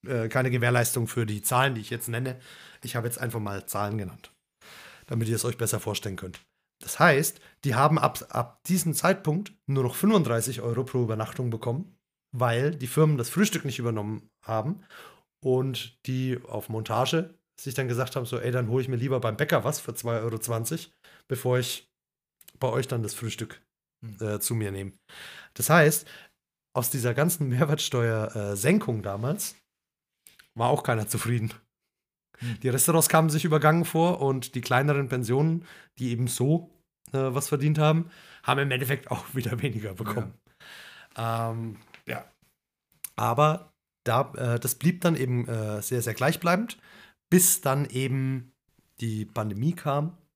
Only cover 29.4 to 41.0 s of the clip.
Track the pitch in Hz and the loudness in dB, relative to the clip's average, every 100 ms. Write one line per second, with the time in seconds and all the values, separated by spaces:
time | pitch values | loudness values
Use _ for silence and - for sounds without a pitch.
29.4 | - - _ _ _ _ _ _ - _ | -6 -10 _ _ _ _ _ _ -20 _
30.4 | _ - 120 143 - 113 107 113 110 120 | _ 0 2 2 2 0 0 -2 0 0
31.4 | 113 - _ _ _ _ _ _ _ _ | -2 -8 _ _ _ _ _ _ _ _
32.4 | 120 110 131 127 147 160 160 160 160 151 | -8 -4 -2 2 4 4 4 4 4 2
33.4 | 170 151 151 165 165 160 170 180 135 135 | 2 4 6 4 2 2 2 2 0 0
34.4 | 123 127 117 123 147 143 135 127 110 127 | -4 -6 0 2 4 2 0 -2 0 2
35.4 | 156 165 165 - - - 127 117 123 - | 2 0 -4 -20 -20 -6 -4 0 -2 0
36.4 | 131 165 170 _ _ _ - 135 135 127 | 2 2 0 _ _ _ -6 -2 0 -2
37.4 | - 143 147 151 151 160 165 - - - | -2 0 2 4 4 4 0 -10 -20 -10
38.4 | - 135 139 127 131 139 - 120 - 127 | -2 0 0 0 -2 -4 -4 -6 -4 -4
39.4 | - 120 143 110 104 92 107 107 92 - | -4 -2 -2 -4 -8 -8 -4 -4 -6 -10
40.4 | _ _ - - - - | _ _ -20 -20 -20 -20